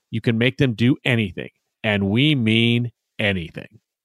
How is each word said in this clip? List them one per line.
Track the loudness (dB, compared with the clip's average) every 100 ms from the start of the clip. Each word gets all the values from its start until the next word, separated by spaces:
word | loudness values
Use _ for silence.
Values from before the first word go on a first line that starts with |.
| -10
you | -4
can | -2 2
make | 0 2
them | -2
do | 2 0 2 0
anything. | 0 -2 -6 -14 _ _ _
And | -2 0 0
we | 2 2
mean | 2 2 2 2 0 -2 _ _ -6
anything." | -4 -4 -6 -14 -18 _ _ _